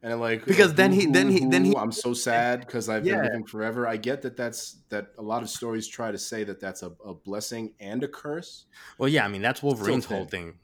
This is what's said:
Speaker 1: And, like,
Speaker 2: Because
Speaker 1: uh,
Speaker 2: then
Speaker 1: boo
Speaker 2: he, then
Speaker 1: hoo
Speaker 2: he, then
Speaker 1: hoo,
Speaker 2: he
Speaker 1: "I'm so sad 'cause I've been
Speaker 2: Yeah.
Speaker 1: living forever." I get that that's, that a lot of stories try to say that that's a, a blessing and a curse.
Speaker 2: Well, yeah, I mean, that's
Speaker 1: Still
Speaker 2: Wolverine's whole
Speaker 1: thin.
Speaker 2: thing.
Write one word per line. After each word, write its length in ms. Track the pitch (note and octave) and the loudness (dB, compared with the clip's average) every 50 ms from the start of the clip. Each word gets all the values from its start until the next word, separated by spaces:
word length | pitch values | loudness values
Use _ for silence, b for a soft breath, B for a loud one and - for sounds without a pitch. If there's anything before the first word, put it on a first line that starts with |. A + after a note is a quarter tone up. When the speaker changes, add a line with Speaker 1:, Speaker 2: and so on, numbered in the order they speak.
| - | -6
Speaker 1:
And, 160 | A2+ A#2 A#2 | -4 -4 -2
like, 260 | A#2 A#2 A2+ A2+ - | 0 0 -2 -2 2
Speaker 2:
Because 260 | - G3 F3 G#3 F3+ | 2 6 6 6 6
Speaker 1:
uh, 20 | D#3 | 8
Speaker 2:
then 180 | D3 F#3+ F#3+ | 6 6 6
Speaker 1:
boo 20 | F#3+ | 6
Speaker 2:
he, 120 | F#3+ G3+ | 6 6
then 240 | D#3+ C#3+ F3+ F#3 - | 6 6 6 6 6
Speaker 1:
hoo 20 | |
Speaker 2:
he, 140 | F#3+ F#3 C3+ | 6 4 6
then 200 | C3 - F3+ F#3 | 6 4 6 6
Speaker 1:
hoo, 80 | F#3+ - | 6 4
Speaker 2:
he 20 | |
Speaker 1:
"I'm 160 | - G#2+ A2+ | 2 0 -2
so 220 | A#2 - - B2 A#2+ | -4 -4 -2 -2 -2
sad 540 | A#2+ - B2+ A#2 A#2 A#2+ A#2+ B2 B2 B2 - | -2 0 0 2 2 2 2 0 -2 -4 -6
'cause 220 | - B2 G#2+ G#2+ | -6 -6 -4 -2
I've 180 | A2 A2 C#3 F3 | -2 0 0 0
been 100 | G3 F#3+ | 0 2
Speaker 2:
Yeah. 40 | |
Speaker 1:
living 240 | D3 B2 G#2 G#2+ G#2+ | 0 0 -2 -4 -8
forever." 420 | - - G#2+ G#2+ A2+ A2+ B2 A#2+ A2+ | -8 -8 -6 -4 -4 -2 -2 -2 -2
I 100 | A2+ A2 | -2 -2
get 260 | G#2+ B2 C3+ C#3 - | -2 -4 -4 -4 -4
that 120 | C3 A#2+ | -8 -6
that's, 480 | - B2 A#2 A#2 - - - - - _ _ | -4 -6 -6 -6 -8 -12 -12 -16 -18 _ _
that 220 | - G#2 G2+ - _ - | -8 -8 -8 -8 _ -14
a 40 | |
lot 220 | A2 G#2+ A2 A#2+ A#2 | -8 -4 -4 -4 -4
of 60 | G#2+ | -6
stories 380 | - - - A#2 A2+ A2+ A2 - | -8 -8 -6 -4 -4 -4 -6 -8
try 240 | - - A#2+ A2+ | -8 -8 -6 -6
to 60 | G#2 F#2+ | -6 -6
say 260 | - - - A2 G#2+ | -8 -8 -6 -6 -6
that 160 | G2+ G2 - | -6 -8 -8
that's 220 | - F#2+ F2+ - | -8 -10 -10 -10
a, 100 | - F2+ E2+ _ - | -12 -14 -14 _ -16
a 80 | G#2 F#2 | -16 -16
blessing 640 | E2 _ G2 G2 G#2 G#2+ - B2 A#2 A2+ G#2+ - _ | -14 _ -8 -8 -8 -6 -8 -8 -8 -10 -10 -12 _
and 240 | G#2 G2 G#2+ B2 C3+ | -12 -8 -6 -6 -6
a 40 | C#3 | -6
curse. 580 | - - - D3 D3 E3 E3+ - - - - _ B B B B B B | -8 -10 -10 -10 -10 -8 -10 -14 -20 -20 -20 _ B B B B B B
Speaker 2:
Well, 120 | C3 C3+ | 0 2
yeah, 160 | D3+ D3+ A2 | 2 2 2
I 20 | G2+ | 0
mean, 140 | G2+ G2 G2 | -2 -2 0
that's 160 | A#2 C3 - | -2 -2 0
Speaker 1:
Still 60 | - C#3+ | 0 -2
Speaker 2:
Wolverine's 360 | C#3 A#2 G#2 G2+ A#2+ B2+ - | 0 0 0 0 2 0 0
whole 200 | - A2 G2 F#2 | -2 -6 -6 -6
Speaker 1:
thin. 20 | D#2 | -6
Speaker 2:
thing. 320 | - F#2 E2+ E2+ E2 _ | -8 -8 -8 -10 -14 _